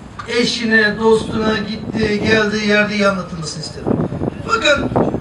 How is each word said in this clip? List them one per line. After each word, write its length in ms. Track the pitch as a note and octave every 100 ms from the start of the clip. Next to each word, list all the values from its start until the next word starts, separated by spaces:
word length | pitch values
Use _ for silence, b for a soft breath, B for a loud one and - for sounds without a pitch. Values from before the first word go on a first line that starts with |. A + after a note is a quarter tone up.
| - - -
eşine, 720 | A#3+ A#3+ - A3 G#3+ G#3 G#3+
dostuna, 600 | A3+ A3 - A3+ A3 G#3
gittiği, 640 | G#3+ A3 - A3 G#3+ G#3
geldiği 480 | G#3+ A3 G#3 G#3+ G#3+
yerde 260 | G#3 G3+
iyi 140 | G#3 G3+
anlatılmasını 540 | F#3+ E3 E3+ D#3 -
isterim. 240 | - - - - - - - - -
Bakın, 420 | A4+ A4 C#4+ - - - -